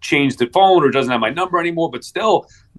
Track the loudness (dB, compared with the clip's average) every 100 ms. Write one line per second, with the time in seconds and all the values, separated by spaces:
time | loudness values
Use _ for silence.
0 | -4 0 0 -2 -2 2 4 4 4 0
1 | 0 -2 -2 -4 -4 -4 -4 -4 -6 -6
2 | -10 -4 0 -2 -2 _ _